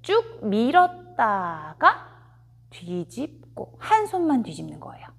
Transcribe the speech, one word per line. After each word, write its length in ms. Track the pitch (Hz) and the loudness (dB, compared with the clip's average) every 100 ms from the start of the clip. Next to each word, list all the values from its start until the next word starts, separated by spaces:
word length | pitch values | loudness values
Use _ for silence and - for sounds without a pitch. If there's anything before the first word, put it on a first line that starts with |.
쭉 380 | - 427 440 - | 2 0 0 -8
밀었다가 1600 | 214 202 240 359 359 359 - - 226 196 175 160 156 - 349 - - - - - _ - - | -2 0 4 4 4 0 -10 0 0 0 -4 -8 -12 4 4 4 -10 -20 -20 -20 _ -20 -20
뒤집고, 1080 | - 175 180 170 - 311 - - - - - | -18 -8 -8 -6 -8 -10 -10 -20 -16 -16 -12
한 280 | - 440 415 | 0 2 2
손만 360 | 370 330 262 | 0 2 0
뒤집는 360 | 196 156 160 151 | -2 -10 -12 -14
거예요. 280 | - - - | -18 -18 -20